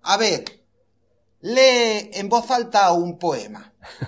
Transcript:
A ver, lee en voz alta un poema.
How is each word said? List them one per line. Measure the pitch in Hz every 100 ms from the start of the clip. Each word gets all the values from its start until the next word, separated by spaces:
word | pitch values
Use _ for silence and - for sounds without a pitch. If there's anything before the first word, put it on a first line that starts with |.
A | - 208
ver, | 220 151 - - _ _ _ _ _ _ _ _
lee | 185 254 262 247 233 208 208
en | 196 196
voz | 233 233
alta | 247 233 208 190
un | 175 175 170
poema. | 170 131 104 104 - _ - -